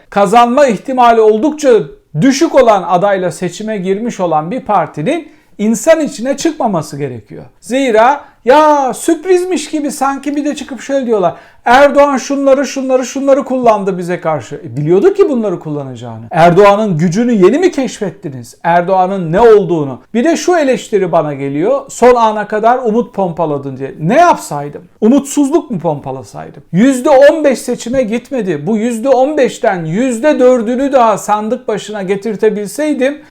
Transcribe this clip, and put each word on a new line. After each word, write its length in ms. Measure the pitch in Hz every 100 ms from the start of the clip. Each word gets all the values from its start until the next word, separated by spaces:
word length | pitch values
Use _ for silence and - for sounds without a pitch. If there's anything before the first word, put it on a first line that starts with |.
| _
kazanma 560 | 202 202 233 240 262 277
ihtimali 540 | 190 - 254 240 226
oldukça 500 | 220 220 302 302 277 214 156 - _ 147
düşük 340 | 262 269 330
olan 280 | 294 233 202
adayla 480 | 175 180 202 190 180
seçime 460 | 160 180 175 214 214
girmiş 440 | 185 196 240 -
olan 300 | 175 156 160
bir 100 | 254
partinin 720 | 254 196 151 147 170 339 302 _ _ -
insan 420 | 214 233 320 320
içine 360 | 269 - 254 277
çıkmaması 640 | 330 320 240 170 147 143
gerekiyor. 460 | 139 120 - 160 147 _
Zira 600 | - 262 269 214 240 285 - _
ya 500 | 226 294 302 294 262
sürprizmiş 760 | 202 - 320 370 359 370 339 -
gibi 200 | 311 285
sanki 460 | - 269 277 294 285
bir 80 |
de 100 | 294
çıkıp 260 | 262 - 240
şöyle 260 | - 277 240
diyorlar. 280 | 214 175 - - _
Erdoğan 520 | - 254 285 277 285 262
şunları, 500 | - 277 277 269 269
şunları, 380 | 269 262 262
şunları 400 | 240 277 277 269
kullandı 540 | 262 262 233 214 196 180
bize 220 | 180 175
karşı. 340 | 165 151 -
E, 220 | 147 147 123
biliyorduk 400 | 147 185 381 403
ki 120 | 339
bunları 320 | 247 214 170
kullanacağını. 640 | 156 147 131 120 120 110 117
Erdoğan'ın 680 | 165 170 170 202 202 220 156
gücünü 340 | 180 185 247
yeni 260 | 220 180 285
mi 120 | 370
keşfettiniz? 880 | 285 247 - 190 - 160 127 117 -
Erdoğan'ın 720 | 170 175 175 190 185 196 165
ne 80 | 180
olduğunu. 600 | 233 208 175 170 139 123 _
Bir 100 | 220
de 120 | 302 311
şu 200 | - 349
eleştiri 560 | 269 226 - 202 180
bana 220 | 170 151
geliyor. 460 | 135 139 143 196 269 -
Son 260 | - 247
ana 340 | 247 226 214 202
kadar 300 | 214 220 254
umut 360 | 240 226 -
pompaladın 600 | - 185 165 160 143 135 127
diye. 180 | 135 -
Ne 160 | 160 277
yapsaydım? 680 | 349 285 - 147 147 - - _
Umutsuzluk 720 | 220 277 277 294 269 330 330
mu 80 | 190
pompalasaydım? 840 | 165 143 135 131 113 151 160 - -
Yüzde 380 | 170 262 247 294
on 340 | 269 285 320
beş 140 | 294 240
seçime 440 | - 240 233 262
gitmedi. 640 | 214 233 - 254 190 147 156
Bu 100 | 220
yüzde 320 | 240 233 269
on 280 | 247 269 302
beşten 480 | 233 - 220 180
yüzde 540 | 160 190 262 226 302 254
dördünü 540 | 254 254 220 254 277
daha 260 | 269 226 190
sandık 500 | - 214 214 254 240
başına 340 | 208 - 214
getirtebilseydim 1160 | 185 196 226 196 220 202 202 - 302 262 254 294 -